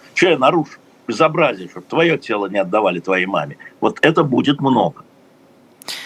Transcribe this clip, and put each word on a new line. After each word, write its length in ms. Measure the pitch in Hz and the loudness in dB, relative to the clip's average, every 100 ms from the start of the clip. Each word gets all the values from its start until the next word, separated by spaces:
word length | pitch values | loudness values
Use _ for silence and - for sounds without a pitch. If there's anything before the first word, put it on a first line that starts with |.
| - | -10
чё 160 | - 185 | 0 2
я 80 | 151 | 4
нарушил? 420 | 131 170 147 - _ _ - | 2 2 -2 -10 _ _ -10
Безобразие, 600 | 107 160 156 151 104 90 | 0 0 2 0 -2 -10
чтоб 160 | - - | -16 -6
твоё 300 | 135 165 139 | 0 0 0
тело 300 | - 107 98 | -4 -4 -2
не 120 | 101 | -2
отдавали 420 | 92 104 101 90 | 0 2 0 -2
твоей 260 | 85 92 92 | -2 -2 0
маме. 300 | 92 73 71 - - | -2 -4 -10 -20 -4
Вот 180 | 110 - | -4 0
это 220 | 147 160 | 0 2
будет 360 | 151 123 131 143 | 2 2 0 0
много. 420 | 135 123 90 - - _ _ _ _ _ _ _ - - | 2 2 0 -4 -20 _ _ _ _ _ _ _ -16 -14